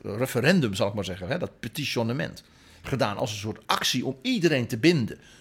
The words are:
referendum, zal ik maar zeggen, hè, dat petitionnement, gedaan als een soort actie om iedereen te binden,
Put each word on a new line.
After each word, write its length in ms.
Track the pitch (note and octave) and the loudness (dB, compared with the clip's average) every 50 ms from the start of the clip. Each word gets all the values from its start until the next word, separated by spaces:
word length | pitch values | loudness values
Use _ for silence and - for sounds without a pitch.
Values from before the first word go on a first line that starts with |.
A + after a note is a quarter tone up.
referendum, 720 | - G2+ G2+ A2 C3 - - A#2+ A2+ D3+ G3 F3+ C3 G#2+ F#2+ | -10 -8 -4 -4 -4 -2 0 2 4 6 6 6 4 2 2
zal 140 | F#2+ A2 G2 | 0 0 0
ik 60 | G#2+ | 0
maar 100 | G#2 F#2 | -2 -4
zeggen, 240 | F#2 F2+ F#2 F2+ E2 | -4 -6 -6 -4 -4
hè, 100 | C#3+ F3+ | -4 -4
dat 220 | - G2+ - - | -4 -6 -8 -10
petitionnement, 840 | - A#2 - D3+ C#3 B2 - A#2+ A2+ A2+ B2 D3 C3+ - - - - - - - - - - - | -12 -8 -6 -4 -4 -2 -2 -2 -2 0 -2 -2 -4 -6 -8 -14 -18 -20 -20 -20 -20 -20 -20 -14
gedaan 340 | - - C3+ A#2 C3 G#2 G2+ | -6 -4 0 0 0 0 0
als 160 | - - A2 | -2 -4 -4
een 60 | G#2+ G2+ | -4 -6
soort 240 | G#2 A2 G2+ - - | -6 -6 -8 -8 -2
actie 400 | - F#3+ - - - - C3 - | -2 0 0 2 0 0 0 -2
om 100 | B2+ C3 - | -4 -6 -4
iedereen 440 | - B3+ C4 G#3 D#3+ E3 D#3 B2+ A#2 | -4 -2 0 2 4 4 4 2 0
te 120 | - B2+ A2 | -2 -2 4
binden, 400 | A#2+ E3+ F3+ C#3+ A2 E2+ - - - - - - | 4 4 6 4 2 0 -4 -10 -16 -20 -20 -20